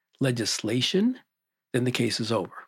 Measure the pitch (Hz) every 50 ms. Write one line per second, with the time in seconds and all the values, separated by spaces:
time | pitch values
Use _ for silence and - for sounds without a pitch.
0 | _ _ _ - 139 135 123 117 107 - - - - 104 113 127 127 - - 185
1 | 214 247 254 - - _ _ _ _ _ _ _ _ _ - 127 123 123 123 -
2 | 117 113 - - 117 110 117 104 90 - - - -